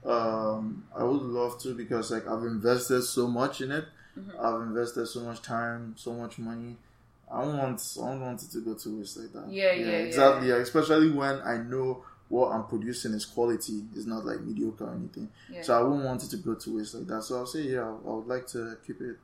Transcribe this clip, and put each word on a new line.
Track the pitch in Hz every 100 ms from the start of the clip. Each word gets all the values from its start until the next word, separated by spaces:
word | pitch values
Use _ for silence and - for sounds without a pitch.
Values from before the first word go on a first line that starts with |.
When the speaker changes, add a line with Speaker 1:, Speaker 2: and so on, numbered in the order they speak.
| 123
Speaker 1:
Um, | 120 113 110 110 110 110 110 - -
I |
would | 120 139
love | 127 120 120 120
to | 131
because, | 120 113 120 107
like, | 113 107
I've | 113
invested | 117 113 110 123 123 127
so | 123 - 123
much | 120 135 -
in | 131
it. | 147 156 - - -
Speaker 2:
Mm-hmm. | 190 190
Speaker 1:
I've | 117 113
invested | 117 110 120 123 113
so | 123
much | 117 113
time, | - 117 117 117 117 110
so | -
much | 120 117 -
money. | 113 117 120 120 - _ _ _ -
I | 120
don't | 139 147
want, | 135 117 - -
I | 120
don't | 135
want | 127 123
it | -
to | 120
go | 113 107
to | - 107
waste | 101 -
like | 113
that. | 120 170
Speaker 2:
Yeah, | 196 190
yeah, | 180 170
yeah. | 170
Speaker 1:
exactly. | - - 139 131 127
Yeah, | 120
especially | 123 160 147 156 160
when | 143 139 135
I | - 117
know | 117 131 131 127 - - _
what | 117 123
I'm | 110 107
producing | 117 110 123 120
is | 107 -
quality. | - 120 113 - 104 107 113
It's | 110
not, | 110 110
like, | 107
mediocre | 107 110 113 110 110
or |
anything. | 117 117 - 113 - -
Speaker 2:
Yeah. | 175
Speaker 1:
So | 165 120
I |
wouldn't | 127 143 135
want | 127
it | -
to | 107
go | 104
to | 110 - 110
waste | 107 117
like | 180
that. | 113
So | 107 127
I'll | 123
say, | 156
yeah, | 143 127
I, | 113
I | 110 -
would | 113 113
like | 127 127
to | 123 113 113 -
keep | 107
it | 127 113